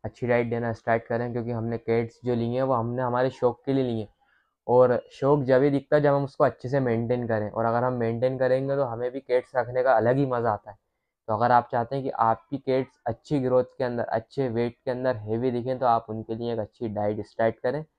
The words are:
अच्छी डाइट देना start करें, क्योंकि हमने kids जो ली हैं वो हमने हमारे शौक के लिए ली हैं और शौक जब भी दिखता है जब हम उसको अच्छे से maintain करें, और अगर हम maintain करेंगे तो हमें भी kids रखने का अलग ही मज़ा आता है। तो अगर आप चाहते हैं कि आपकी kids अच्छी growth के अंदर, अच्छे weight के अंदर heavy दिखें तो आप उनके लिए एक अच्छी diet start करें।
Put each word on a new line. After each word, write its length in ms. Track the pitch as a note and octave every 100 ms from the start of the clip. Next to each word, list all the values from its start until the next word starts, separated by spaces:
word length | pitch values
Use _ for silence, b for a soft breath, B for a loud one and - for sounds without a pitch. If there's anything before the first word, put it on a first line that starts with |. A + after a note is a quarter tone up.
अच्छी 220 | G#2+ - B2
डाइट 240 | A#2+ A#2+
देना 220 | A#2 A#2
start 300 | A2 - A#2
करें, 280 | - A#2 A#2+
क्योंकि 180 | A#2 A#2
हमने 260 | A#2 A2+ A#2
kids 420 | - A#2 A#2 _
जो 100 | B2
ली 200 | A#2+ A#2
हैं 80 | B2
वो 120 | C3+
हमने 280 | B2 A#2 B2
हमारे 280 | B2+ B2 C3
शौक 300 | B2 B2 A#2 -
के 60 |
लिए 120 | C3+
ली 160 | B2+ A2+
हैं 80 | G#2 _ _ _ _ _ -
और 340 | B2 B2 A#2+ -
शौक 300 | - C3+ D3
जब 160 | B2+ B2+
भी 100 | C#3+
दिखता 260 | C#3 C3+ D3+
है 60 |
जब 120 | C#3+
हम 100 | C#3
उसको 200 | C#3 -
अच्छे 240 | C#3 - B2
से 120 | C#3
maintain 460 | B2+ A#2 A#2 B2 A#2
करें, 220 | A2 G#2
और 140 | A2
अगर 200 | A#2 A#2+
हम 80 | B2+
maintain 440 | B2+ A2+ A#2 B2+ C3
करेंगे 380 | B2+ C3 C3+ C#3
तो 80 |
हमें 260 | C3 A2+ B2
भी 80 | C3+
kids 360 | - B2 - C3
रखने 260 | A#2+ B2+
का 100 | B2+
अलग 220 | A2+ A2 C3+
ही 100 | C3+
मज़ा 240 | A#2+ A#2
आता 180 | G#2 -
है। 80 | G2+ _ _ _ _ -
तो 60 |
अगर 180 | G#2+ A#2+
आप 160 | A#2+ A#2+
चाहते 260 | B2 A#2 C#3
हैं 80 |
कि 60 | C3
आपकी 480 | - A2+ A2+ _ C#3
kids 420 | C3+ C3 B2+ _ -
अच्छी 320 | A2+ - D3+
growth 240 | B2+ B2+ B2+ -
के 60 |
अंदर, 200 | B2+ A#2
अच्छे 440 | A2 A2+ - - C3
weight 280 | A2+ A#2+ -
के 140 | -
अंदर 260 | B2 C3 A#2
heavy 320 | G#2 A2+ B2+
दिखें 280 | A#2+ B2 B2+
तो 80 | B2+
आप 200 | A#2 -
उनके 240 | A2 A2
लिए 180 | A2+ A#2+
एक 60 | A2+
अच्छी 300 | G#2 _ A#2
diet 340 | G#2 G#2 G#2+ G2+
start 320 | - A2+ A2
करें। 240 | B2+ C#3+ D#3+